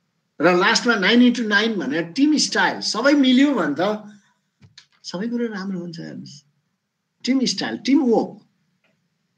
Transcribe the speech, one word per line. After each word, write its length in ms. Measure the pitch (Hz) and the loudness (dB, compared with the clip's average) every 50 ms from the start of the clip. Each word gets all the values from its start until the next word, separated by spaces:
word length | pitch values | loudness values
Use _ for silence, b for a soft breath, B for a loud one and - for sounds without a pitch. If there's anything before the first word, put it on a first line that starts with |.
| _ _ _ _ _ _ _ _ | _ _ _ _ _ _ _ _
र 160 | 143 175 180 | 2 2 2
लास्टमा 380 | 175 190 214 226 - - 240 233 | 4 2 0 0 0 0 0 0
नाइन 280 | 208 180 196 233 240 | 2 2 2 4 6
इन्टु 200 | 247 247 - 254 226 | 4 4 4 0 -2
नाइन 300 | 208 208 202 220 226 220 | 0 0 0 0 0 -2
भनेर 280 | 185 147 127 147 165 165 170 - | -4 -4 -4 -4 -4 -6 -6 -2
team 200 | 262 285 302 302 | 0 2 2 2
style, 440 | 262 - - - 208 185 160 - 196 | 0 0 -2 0 0 0 0 -2 -4
sabhai 320 | - - - 208 240 285 | -8 -6 -6 0 2 2
milieu 420 | 302 294 262 254 254 254 277 294 269 | 4 4 4 4 4 4 4 2 2
भने 200 | 214 160 143 143 151 | 0 -2 -2 -2 -2
त 300 | 180 208 214 208 B B B B B B B _ _ _ _ _ - - _ - _ _ _ _ _ | -2 -2 -2 -4 B B B B B B B _ _ _ _ _ -20 -20 _ -20 _ _ _ _ _
sabhai 240 | - - 175 214 240 | -12 -10 -8 -6 -6
guru 180 | 240 233 240 226 | -4 -4 -4 -4
राम्रो 280 | 208 190 190 196 190 175 | -6 -8 -8 -6 -6 -8
हुन्छ। 200 | 170 170 160 160 | -8 -10 -12 -12
हेर्नुहोस्, 440 | 160 - 143 127 - 135 - - _ _ _ _ _ _ _ _ _ _ _ _ _ _ _ _ - | -14 -14 -14 -14 -16 -16 -20 -20 _ _ _ _ _ _ _ _ _ _ _ _ _ _ _ _ -4
टिम 200 | 233 262 269 247 | -2 0 0 0
स्टाइल, 320 | 190 - - 139 113 110 120 | 0 -2 -4 -4 -6 -6 -4
टिम 240 | - 247 277 320 | 0 2 2 4
वर्क, 380 | 277 240 220 170 107 - - - _ _ _ _ _ _ _ _ _ _ _ _ _ _ _ _ _ _ _ | 4 4 2 2 0 -2 -8 -16 _ _ _ _ _ _ _ _ _ _ _ _ _ _ _ _ _ _ _